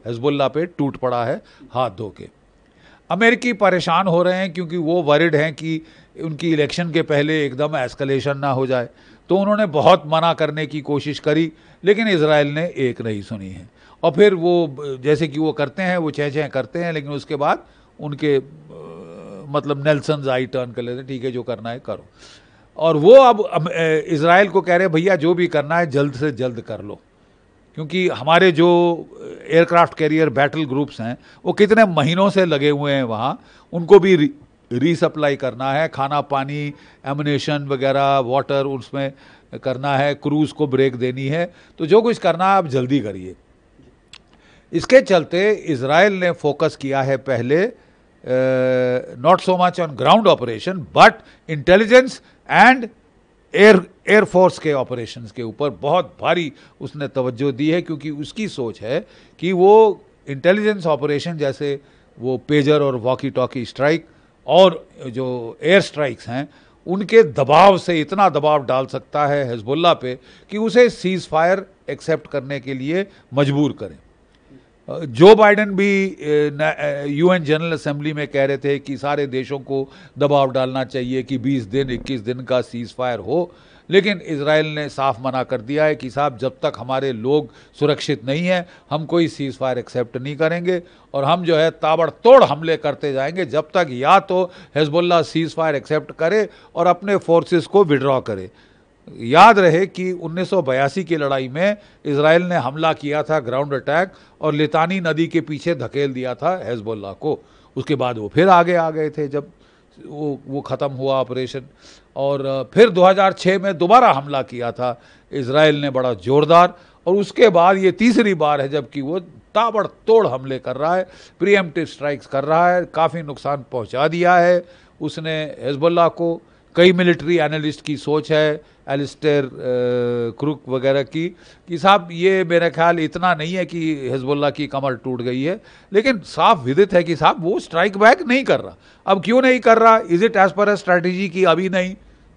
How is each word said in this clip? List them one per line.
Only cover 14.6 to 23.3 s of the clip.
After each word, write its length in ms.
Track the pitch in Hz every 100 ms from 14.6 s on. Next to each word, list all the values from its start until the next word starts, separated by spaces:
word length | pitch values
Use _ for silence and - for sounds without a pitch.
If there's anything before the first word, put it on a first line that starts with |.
| 160 135
जैसे 480 | 147 131 135 151 160
कि 120 | 143
वो 120 | 156
करते 300 | 151 143 -
हैं, 140 | 185 180
वो 140 | 156
चें 220 | 143 147
चें 180 | 143 143
करते 280 | 131 120 170
हैं, 140 | 170
लेकिन 180 | 156 143
उसके 260 | 143 - 147
बाद 280 | 147 214 - _ _ -
उनके, 380 | 151 143 151 139
अ, 40 | 135 - - 82 82 120 82 95 - 98 127
मतलब 360 | 143 139 143
नेल्सन्स 440 | 147 147 123 151 135
आई 180 | 127 127
टर्न 260 | 131 123
कर 100 | 117
लेते 160 | 120 123
हैं, 80 | 131
"ठीक 180 | 135
है, 60 | 131
जो 120 | 123
करना 280 | 120 113 113
है 120 | 123 120
करो।" 180 | 98 - _ - - _ _ _ -
और 200 | 160 156
वो 160 | 165
अब, 320 | 269 254